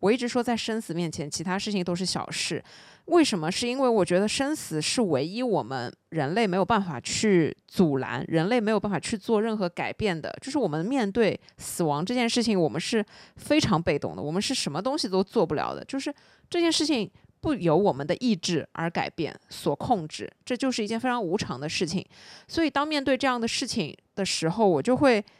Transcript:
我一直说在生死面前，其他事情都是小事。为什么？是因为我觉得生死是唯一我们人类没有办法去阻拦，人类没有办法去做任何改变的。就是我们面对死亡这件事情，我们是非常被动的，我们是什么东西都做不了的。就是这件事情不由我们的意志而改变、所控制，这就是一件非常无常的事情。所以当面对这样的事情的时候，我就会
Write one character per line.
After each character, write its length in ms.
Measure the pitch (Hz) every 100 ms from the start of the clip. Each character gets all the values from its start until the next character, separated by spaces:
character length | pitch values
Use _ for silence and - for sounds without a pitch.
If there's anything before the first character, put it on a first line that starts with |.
我 120 | 185
一 40 | 247
直 100 | 240
说 140 | 247
在 120 | 240
生 240 | 226 - 220
死 120 | -
面 180 | 165 170
前， 200 | - 147
其 120 | -
他 160 | 165 185
事 140 | 214
情 100 | 202
都 120 | 175
是 100 | 175
小 260 | 185 - -
事。 320 | - - 156 - - - - -
为 160 | 339
什 140 | 302 190
么？ 140 | 156
是 160 | - 240
因 140 | 254
为 80 | 262
我 140 | 226
觉 160 | 175 180
得 80 | 214
生 280 | - 277
死 260 | 311 - 156
是 220 | 151 -
唯 240 | 214 135 156
一 160 | 214
我 200 | 254 180
们 300 | 113 135 120 - _
人 240 | 160 135
类 120 | 190 220
没 100 | 180
有 80 |
办 180 | 190 -
法 160 | 190 131
去 540 | - - 220 185 147 - _
阻 320 | - 175 135
拦， 260 | 127 120 143
人 200 | 160 175
类 120 | 247
没 100 | 208
有 80 | 220
办 120 | 208
法 80 | 175
去 200 | - 214
做 240 | - 220
任 120 | 226
何 140 | 220 180
改 240 | - 123
变 260 | - 214 165
的。 160 | 131 -
就 100 | -
是 60 | 294
我 120 | 208
们 180 | 151 180
面 240 | 269 202
对 280 | 220 208 127 - -
死 240 | - -
亡 200 | 165 143
这 120 | 185
件 160 | 247 233
事 100 | 240
情， 180 | 226 196
我 100 | 156
们 120 | 120
是 240 | - 226 202 - - -
非 240 | - 302
常 220 | 233 165
被 160 | 170 143
动 180 | 95 82
的， 60 |
我 80 | 135
们 100 | 170
是 140 | 214
什 180 | 269 -
么 80 | 147
东 160 | 214 277
西 100 | -
都 160 | 185
做 220 | 190 233
不 100 | 165
了 200 | 151 62
的。 100 | 69
就 140 | - 269
是 160 | - - _ _ _
这 120 | 349
件 100 | 339
事 160 | 320 302
情 240 | 277 185 - _ _
不 120 | -
由 220 | 285 170 170
我 160 | 202
们 140 | 135 151
的 80 | 180
意 180 | 247 185
志 300 | - 165 -
而 180 | - 165
改 220 | 170 -
变、 260 | - 147 - _
所 260 | - -
控 320 | 143 - 226 156
制， 260 | - 104 -
这 120 | - 247
就 140 | 269
是 140 | 240
一 20 | 208
件 120 | 226
非 100 | 254
常 120 | 247
无 160 | 185 196
常 220 | - 127
的 100 | 151
事 160 | -
情。 220 | 165 190 - - - - -
所 180 | -
以 60 | 320
当 160 | 277 294
面 160 | 302
对 160 | 269 262
这 80 | 277
样 140 | 247
的 80 | 226
事 180 | - 254
情 260 | - 151 - _
的 100 | -
时 240 | 190 - 160
候， 200 | 190 208
我 120 | 156
就 160 | 233 247
会 280 | 285 220 - _